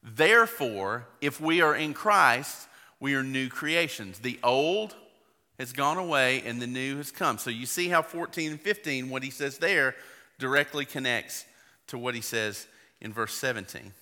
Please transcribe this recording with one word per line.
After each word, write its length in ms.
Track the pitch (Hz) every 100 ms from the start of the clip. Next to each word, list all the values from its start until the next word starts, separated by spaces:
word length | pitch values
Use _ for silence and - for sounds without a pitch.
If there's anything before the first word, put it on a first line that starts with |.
therefore, 1040 | 117 110 156 226 226 - 135 104 95 117 120 -
if 200 | 143 143
we 220 | 156 165
are 120 | 160
in 200 | 147 156
Christ, 760 | 139 214 202 151 120 143 - - - - _
we 140 | 135
are 80 | 139
new 260 | 135 131 131
creations. 720 | - 151 165 165 - 101 95
The 180 | 120 120
old 520 | 120 131 151 196 214 - - _ _ _ _ _
has 140 | 123
gone 240 | 127 139 170
away 460 | 180 147 127 131
and 160 | 117 120
the 60 | 123
new 320 | 127 131 139
has 120 | 147
come. 280 | - 175 110
So 120 | -
you 160 | 117 123
see 220 | - 175
how 140 | 175
fourteen 480 | 156 170 170 - 156
and 100 | 151
fifteen, 500 | 185 202 160 135 131
what 120 | 131
he 80 | 131
says 280 | 131 143 131
there, 380 | 165 185 131 123 - - - _
directly 460 | 131 139 147 151
connects 600 | 139 143 131 120 - - - _ _ _ -
to 100 | 127
what 160 | 123
he 60 | 120
says 460 | 110 117 107 98 - _ _ _
in 120 | 110
verse 220 | 107 110
seventeen. 580 | - 135 113 95 - 98 101